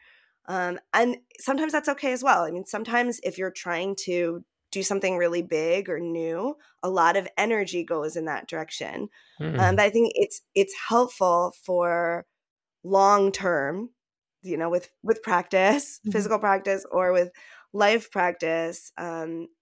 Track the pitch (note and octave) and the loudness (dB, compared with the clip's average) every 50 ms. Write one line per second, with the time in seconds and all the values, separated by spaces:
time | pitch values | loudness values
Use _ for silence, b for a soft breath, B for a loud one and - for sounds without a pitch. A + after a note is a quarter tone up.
0 | b b b b b b b b b - F#3 F#3 F3+ F3 F3+ F3 - _ - G3+ | b b b b b b b b b -8 -6 -4 -4 -4 -6 -8 -6 _ 2 2
1 | A#3 B3 B3 - - _ _ - - - C#4 C4+ D#4 D#4 D4 D4+ D4 D4+ C#4 C#4+ | 2 2 0 -4 -10 _ _ -6 -2 -2 0 -2 -2 -2 -2 -2 -2 -2 -4 -2
2 | - C4+ B3+ B3 B3 C#4 A3+ F3 E3+ D#3+ E3 F3+ G3 - - G#3 A3+ A3+ A#3 A#3+ | -2 -4 -2 0 2 2 4 4 2 0 -4 -6 -6 -6 -6 -6 -6 -2 0 0
3 | A#3+ B3 A#3 - - F#3 E3+ F3+ F#3+ F#3 F#3 - - F#3 F3 E3 F3+ G3 G3 - | 0 0 -2 -2 -4 -6 -4 -4 -6 -6 -6 -8 -8 -6 -4 -4 -4 -4 -6 -6
4 | - - F3 F3 F3 E3 E3+ F3 - _ _ _ _ _ - G3 F#3+ - G3+ G3 | -4 -4 -2 0 0 -2 -4 -6 -10 _ _ _ _ _ -8 -4 -2 -2 0 0
5 | G3 F#3 F#3 F3 F3 E3+ E3+ F3 F3 - E3 D3+ D#3 E3 E3+ G3 G3 F#3 E3+ D3+ | 0 -2 0 0 0 0 0 -2 -4 -2 -4 -2 0 0 0 0 -2 -4 -6 -6
6 | F3 E3+ E3 E3 E3 E3 E3 E3+ G3+ C4+ D4+ b b b b b - F3+ F#3+ F3+ | -6 -6 -6 -4 -4 -4 -4 -4 -4 -6 -6 b b b b b -6 -2 2 4
7 | E3 E3+ F3 G3+ F#3 F#3 - - G3+ A3 A3+ G#3+ G3 F3+ F3 F3 E3 - E3+ D#3 | 4 4 4 2 0 -2 -2 -2 0 0 0 0 -2 -2 -4 -6 -4 -2 -4 -4
8 | D3 D#3 D#3 E3+ D#3+ D#3 D3 G#2+ - - - D#3+ D#3 - - - - D#2+ - - | -2 -4 -4 -6 -6 -4 -6 -6 -8 -8 -10 -10 -10 -10 -10 -10 -10 -8 -8 -8
9 | - G#3 b b b b b b D3 D#3+ D#3+ - F#3+ F3+ F#3+ G#3 G#3 G#3+ G3+ A#3 | -10 -10 b b b b b b -8 -4 0 2 4 4 4 4 4 4 4 4
10 | A#3 - - - G3+ - - - - _ _ G3 G3 G3 - - - - A3+ A#3+ | 2 4 4 2 0 0 0 -4 -6 _ _ 0 2 2 0 -6 -4 2 2 4
11 | B3 A#3+ - - F#3+ F3+ E3+ F3 F3+ F3+ - - - - F3+ F3 F3 F3 E3+ E3+ | 4 2 0 0 2 2 4 2 2 0 -4 -8 -6 -2 0 0 2 2 2 0
12 | E3+ E3+ E3+ E3+ F3 _ _ _ _ _ _ _ _ _ _ _ - F3+ G3 G3 | 0 -2 -2 -4 -8 _ _ _ _ _ _ _ _ _ _ _ -2 2 4 6
13 | G3 G3 G3+ G3+ G3 G3 F#3+ - G3+ F#3 F3 D3 C#3 C#3 D#3+ F#3+ A3+ A#3+ - _ | 8 8 6 6 4 2 0 0 0 0 0 0 0 -2 -4 -6 -8 -12 -14 _
14 | _ _ _ _ _ _ _ _ - F#3 E3 D#3+ E3 E3+ E3+ F3+ - - _ _ | _ _ _ _ _ _ _ _ -10 -8 -6 -4 -2 -2 -2 -2 -2 -6 _ _
15 | - G3 A3+ A3 - A3+ F#3+ F3+ F3+ - - F#3 F#3 G3 A#3 C#4+ C#4 - - - | -2 0 0 0 0 0 0 0 0 2 2 4 4 4 4 4 0 -2 -4 -6
16 | - G#3+ G3+ A3 G3+ G#3 A3 G#3 G#3+ G3+ G3 G3 F#3+ G3+ G3 G3 F#3+ - - F3+ | -4 -2 -2 -2 0 0 0 0 2 2 2 2 2 0 -2 -2 -4 -2 -2 0
17 | F#3 F3+ F3+ F3+ F3 F3 B B B B B B B B - G3+ G#3 G#3 A3 A#3 | 2 4 4 2 2 0 B B B B B B B B 0 2 4 4 4 2
18 | A3 - - G3+ F3+ F3+ F3 - - D#3+ E3 E3 E3 E3 E3+ - - - - - | 0 -4 -2 0 0 0 0 -2 -2 -2 0 0 -2 -4 -6 -8 -12 -12 -10 -10
19 | E3+ F3 E3 E3 D#3+ E3 E3 E3 E3+ - _ _ | -8 -8 -6 -8 -8 -8 -8 -10 -10 -14 _ _